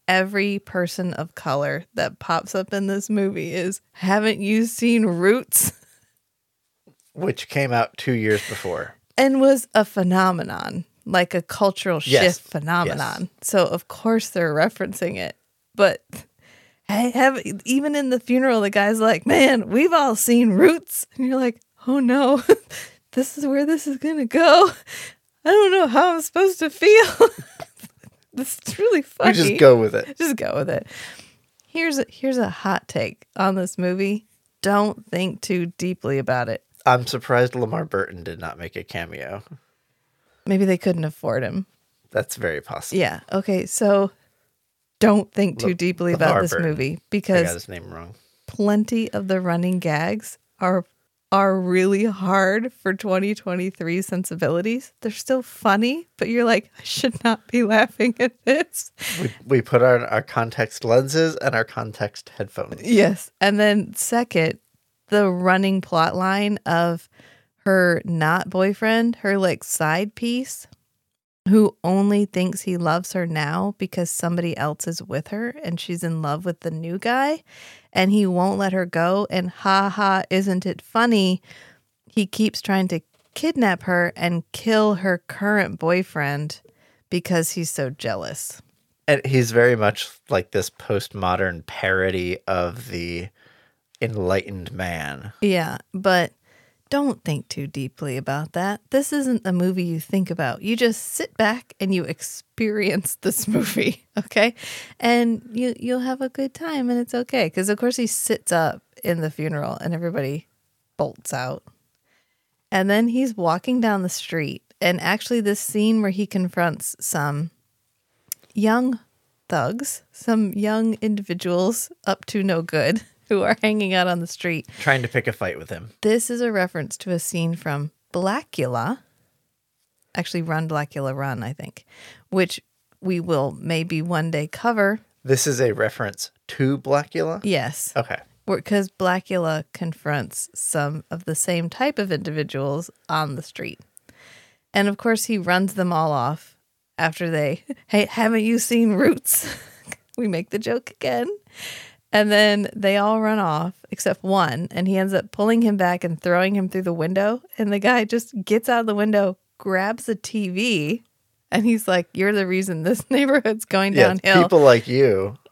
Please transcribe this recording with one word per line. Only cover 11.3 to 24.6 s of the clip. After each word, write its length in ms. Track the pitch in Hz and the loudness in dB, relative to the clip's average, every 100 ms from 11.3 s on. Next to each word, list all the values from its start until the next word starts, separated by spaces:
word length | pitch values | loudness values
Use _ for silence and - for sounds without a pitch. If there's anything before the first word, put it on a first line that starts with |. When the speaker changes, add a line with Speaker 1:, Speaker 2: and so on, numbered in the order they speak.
Speaker 1:
a 80 | 180 | -2
cultural 580 | - - 196 - 190 165 | -6 0 0 0 -4 -2
Speaker 2:
Yes. 320 | 131 135 185 170 | 2 4 4 0
Speaker 1:
shift 100 | - | -8
phenomenon. 760 | 160 151 175 160 147 135 - 180 _ | -8 -2 -2 0 -4 -6 -6 -10 _
Speaker 2:
Yes. 80 | - | -2
Speaker 1:
So, 180 | 196 170 | 2 2
of 220 | 175 - | -2 -8
course, 420 | - 226 226 - | -6 0 0 0
they're 240 | - 165 | -2 0
referencing 640 | 151 196 - 185 196 170 95 | 2 0 0 -8 -4 -6 -4
it. 200 | 85 - _ _ _ | -8 -10 _ _ _
But 280 | - 190 - - - - _ _ _ _ _ - | 2 2 2 -10 -18 -18 _ _ _ _ _ -4
I 200 | 208 247 | 0 0
have, 300 | 240 269 262 202 196 | 4 2 2 -6 -8
even 300 | 226 269 294 294 | -2 0 0 0
in 140 | 269 | 0
the 100 | 254 | -2
funeral, 400 | - 247 262 226 | 2 2 4 2
the 80 | 202 | 2
guy's 300 | 208 202 220 | 2 2 2
like, 260 | 220 175 233 | 2 2 2
"Man, 420 | 311 269 240 - | 6 6 4 2
we've 240 | 220 330 | 2 4
all 220 | 330 277 220 | 4 2 2
seen 340 | - 240 226 | 4 4 6
Roots." 560 | 190 349 330 - - - - | 6 6 6 -4 -10 -10 -4
And 100 | 254 | -2
you're 120 | 262 | 0
like, 220 | 247 233 _ _ - | -2 -4 _ _ -2
"Oh, 120 | 277 | 0
no. 420 | 247 269 269 240 - | 2 4 4 2 4
<laughs> 40 | 440 - - - _ _ | 2 2 -18 -18 _ _
This 240 | 254 269 294 | -4 -4 -4
is 80 | |
where 220 | 285 277 294 | -2 0 0
this 220 | 320 302 | -2 -2
is 80 | 262 | -6
gonna 280 | 302 311 | -4 -2
go. 460 | 240 330 330 339 | 0 4 8 8